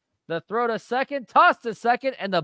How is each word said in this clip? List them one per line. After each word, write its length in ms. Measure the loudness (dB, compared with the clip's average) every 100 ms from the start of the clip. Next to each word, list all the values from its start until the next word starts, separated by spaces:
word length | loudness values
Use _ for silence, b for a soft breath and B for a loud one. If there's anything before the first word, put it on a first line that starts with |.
| _ _ -8
The 140 | -8
throw 260 | -4 -2 -2
to 100 | -4
second, 520 | -4 -4 -2 -6 0
toss 280 | 4 4 4
to 140 | -4
second, 420 | -2 0 0 -2 -6
and 140 | -2
the 80 | -2